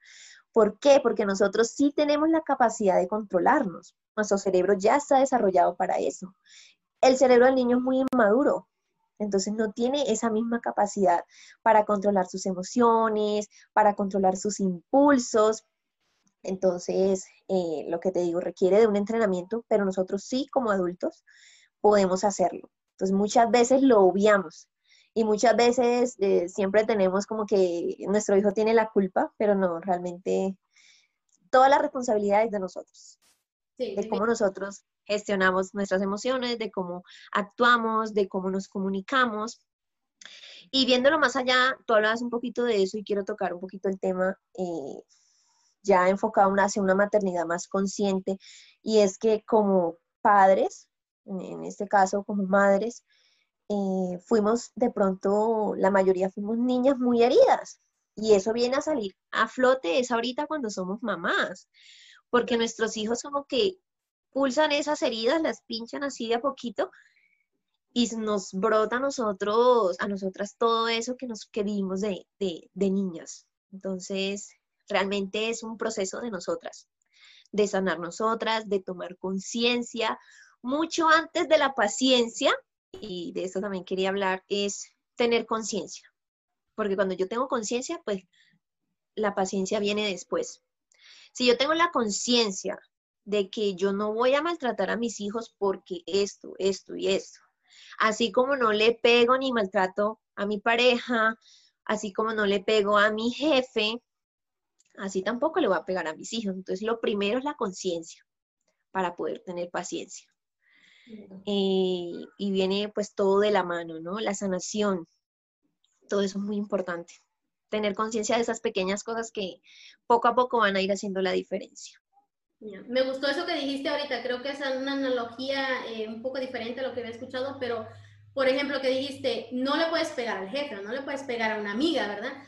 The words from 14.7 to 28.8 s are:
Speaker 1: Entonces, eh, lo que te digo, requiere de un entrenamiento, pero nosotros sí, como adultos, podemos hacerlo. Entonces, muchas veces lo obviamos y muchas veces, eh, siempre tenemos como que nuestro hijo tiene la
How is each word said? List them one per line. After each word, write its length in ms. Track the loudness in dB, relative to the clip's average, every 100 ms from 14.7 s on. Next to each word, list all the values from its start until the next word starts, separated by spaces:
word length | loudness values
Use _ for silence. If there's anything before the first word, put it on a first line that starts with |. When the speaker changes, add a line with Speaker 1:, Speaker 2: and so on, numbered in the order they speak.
| -2 0 4 6 6 2 2 2 2 _ _ _ _ _ _ _ _
Speaker 1:
Entonces, 840 | -8 0 0 0 -2 0 2 0 -4 _ -4
eh, 360 | -2 -2 -4 -4
lo 120 | -4
que 120 | -2
te 80 | -2
digo, 200 | -2 -2
requiere 380 | -4 2 4 6
de 60 | 6
un 100 | 4
entrenamiento, 680 | 0 0 0 -2 -4 -6 0
pero 160 | 0
nosotros 400 | 2 -2 -4 -4
sí, 220 | -4 -6 -2
como 200 | -2 0
adultos, 520 | 0 -2 -4 -8 -8 _ _ -20 _ _ _
podemos 440 | 4 4 4 2
hacerlo. 460 | 0 0 -2 -2 -16 _ _
Entonces, 200 | -6 0
muchas 360 | 0 2 4 4
veces 320 | 4 4 4
lo 180 | 6 8
obviamos 680 | 6 6 4 4 0 -12 -20 _ _ _ _
y 100 | -2
muchas 320 | 0 4 4 4
veces, 600 | 4 4 2 2 0 0
eh, 300 | 0 2 0
siempre 360 | -2 0 2
tenemos 420 | 2 2 2 0 -2
como 200 | -6 0
que 500 | 2 2 0 -6 -6 -2
nuestro 280 | -2 2 2
hijo 160 | 2
tiene 220 | 2 2
la 140 | 2